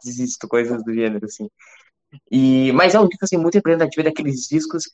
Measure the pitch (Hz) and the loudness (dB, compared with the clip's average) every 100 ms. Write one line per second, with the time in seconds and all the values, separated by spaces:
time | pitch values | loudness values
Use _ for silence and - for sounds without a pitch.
0 | 123 123 123 - 110 120 120 120 113 113 | -10 -8 -8 -8 -4 -2 -2 -4 -4 -2
1 | 113 104 104 - 214 _ _ _ _ _ | -2 -4 -10 -12 -14 _ _ _ _ _
2 | _ 143 - 131 131 131 131 127 185 214 | _ -20 -2 2 4 4 4 4 4 6
3 | 185 - 190 175 165 196 160 165 156 156 | 4 0 -2 0 2 2 2 2 0 0
4 | 156 156 147 127 - 156 - 175 - | -2 -2 -4 -6 -2 -4 -2 -8 -10